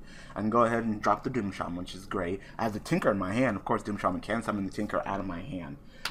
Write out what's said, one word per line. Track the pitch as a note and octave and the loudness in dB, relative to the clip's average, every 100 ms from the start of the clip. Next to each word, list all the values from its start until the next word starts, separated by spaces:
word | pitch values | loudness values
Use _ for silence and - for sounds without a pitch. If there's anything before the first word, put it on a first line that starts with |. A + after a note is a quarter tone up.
| - - - - | -14 -14 -10 -2
I | |
can | G#2+ | 4
go | A#2 | 6
ahead | A2+ A#2 A2+ | 6 4 2
and | G#2 | 2
drop | G#2+ G#2+ | 4 4
the | C3+ | 2
Doom | B2+ G2+ | 0 0
Shaman, | F#2 F2 F2 | -2 -4 -4
which | F2 F#2 | -6 -8
is | G2 | -4
great. | G#2 F2 G2 - - | -2 0 -2 -6 -2
I | |
have | A2+ | -2
the | G2+ | -2
Tinker | - E3 C3+ | 0 2 4
in | G2+ | 2
my | F#2 | 2
hand. | A2+ B2+ F#2+ | 2 2 2
Of | |
course, | - A2 | 0 0
Doom | G#2+ G2+ | 0 0
Shaman | F#2+ F2 | 2 2
can | - A2+ | 0 0
summon | A2 G#2 F#2+ | 0 0 0
the | |
Tinker | - G#2 F#2+ - | -2 -2 0 0
out | G2 | -2
of | F#2+ | -2
my | E2+ | -4
hand. | B2 F2+ D2 C#2+ - - - | -6 -6 -6 -10 -14 -10 -8